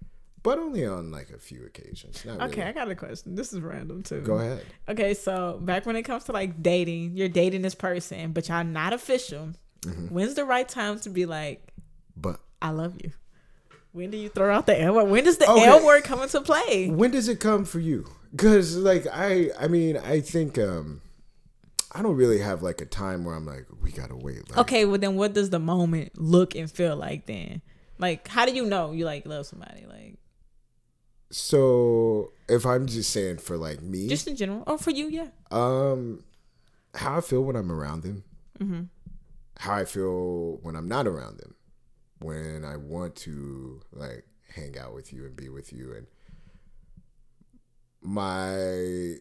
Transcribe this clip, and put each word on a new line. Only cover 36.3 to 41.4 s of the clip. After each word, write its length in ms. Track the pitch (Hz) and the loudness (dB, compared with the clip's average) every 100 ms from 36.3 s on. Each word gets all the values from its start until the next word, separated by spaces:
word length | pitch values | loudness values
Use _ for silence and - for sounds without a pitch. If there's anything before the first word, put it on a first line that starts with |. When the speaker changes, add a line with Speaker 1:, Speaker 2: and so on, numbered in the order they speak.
| _ _ _ _ _ _ - | _ _ _ _ _ _ -8
Speaker 1:
how 220 | 143 151 | -4 -2
I 40 | |
feel 220 | 165 127 | 0 0
when 120 | 135 123 | 0 -2
I'm 160 | 92 | -4
around 300 | 80 73 80 | -4 -6 -6
them. 200 | 85 101 - - - - | -8 -10 -14 -20 -20 -8
Speaker 2:
Mm-hmm. 220 | 196 170 175 - - - - - - - | -6 -6 -8 -14 -18 -18 -20 -20 -20 -12
Speaker 1:
How 140 | - 101 | -6 -4
I 100 | 92 | -4
feel 720 | 101 95 90 90 87 85 80 | -4 -2 -2 -4 -4 -4 -8
when 120 | 82 80 | -10 -8
I'm 120 | 85 | -4
not 200 | 123 120 | -2 -2
around 300 | 80 57 | -4 -8
them. 140 | 50 | -16